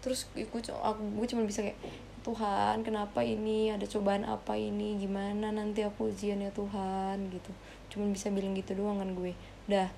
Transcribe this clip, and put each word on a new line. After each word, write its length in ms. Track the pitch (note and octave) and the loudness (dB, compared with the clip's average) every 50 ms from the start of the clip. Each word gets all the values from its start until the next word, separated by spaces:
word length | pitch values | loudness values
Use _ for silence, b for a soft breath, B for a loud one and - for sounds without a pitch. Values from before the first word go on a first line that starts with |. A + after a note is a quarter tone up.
| - | 0
Terus 240 | C4 B3+ B3+ - - - | 0 -2 -2 -4 -6 -6
gue 100 | A#3 A3 | -6 -6
cu-, 300 | A3 - A#3 A3+ - - - - | -4 -4 -6 -6 -4 -4 0 2
aku, 160 | - G#3+ G#3+ G#3+ G#3 G3+ G#3 | 2 2 2 -2 -2 0 0
gue 80 | A3 B3 - | 0 0 2
cuma 100 | A#3 A3+ G#3 | 2 2 2
bisa 160 | G#3 - G#3 | 2 0 0
kayak, 140 | G3+ - - B B B B B - - - | -2 -2 -4 B B B B B -14 -14 -8
"Tuhan, 640 | - - A#3 A3 A3 G#3 G3 G3 G3+ G#3 G#3+ A3 A3+ | -4 -4 -2 0 2 2 4 4 6 4 4 4 2
kenapa 400 | A3 G#3+ G#3+ G#3 G#3 - - - | 0 0 0 0 0 2 2 4
ini? 480 | A#3 A3 G#3+ G#3+ G#3+ G#3+ G#3+ G#3+ A3 G#3+ | 4 2 2 2 2 4 4 4 4 2
Ada 160 | G3+ G3+ G3+ | 2 -2 0
cobaan 400 | - G#3+ G3+ G3 G3+ G3+ G#3 A3 | 0 2 4 4 4 4 2 0
apa 260 | G#3+ G#3+ - - G#3+ G#3+ | -2 -2 0 0 0 0
ini? 400 | G#3+ G#3+ G#3 G#3 G#3 G#3 G#3+ G3+ | 2 0 0 0 0 0 0 0
Gimana 480 | G3 G3 G3 G3 G3 G3+ G3+ G#3 G#3+ G#3+ | 0 0 0 0 0 0 0 0 0 0
nanti 300 | G#3+ G#3+ G#3+ G#3 G#3 G#3+ G#3+ | 0 0 0 0 0 2 0
aku 300 | G#3 G#3 - A3 A3 G#3 | 0 0 0 -2 -2 0
ujian 320 | F#3+ G#3 G#3 G3+ G3+ G3+ | 0 0 0 0 0 0
ya 80 | G3 G3 | -2 -2
Tuhan?" 800 | - G3+ G3+ G3+ G3+ F#3+ F#3+ F#3+ F#3+ F#3+ F#3+ G3 G3 G3 F#3+ F#3 | -2 -2 -2 -2 -2 -2 0 0 0 0 0 0 -2 -2 -4 -4
gitu. 180 | F3+ - - F#3+ - B B B B B - | -6 -8 -10 -12 -12 B B B B B -10
Cuma 240 | - G#3 G#3 G#3 G3+ | -4 0 2 2 2
bisa 160 | G3 - G#3+ | 2 0 0
bilang 240 | G3+ G3 G3 G3 G3 | 2 2 2 2 0
gitu 240 | F#3+ F#3+ - F#3+ | 0 0 -2 -2
doang 240 | F#3+ G3+ G#3 G#3 G3+ | 0 2 0 0 0
kan 100 | G3 F#3+ F#3+ | 0 -2 -2
gue. 160 | F3+ F3+ F3+ F3 B B B B B - | -2 -2 -4 -4 B B B B B 0
Dah. 220 | - G3+ G3 F#3+ F#3 F#3+ | 2 4 4 4 2 0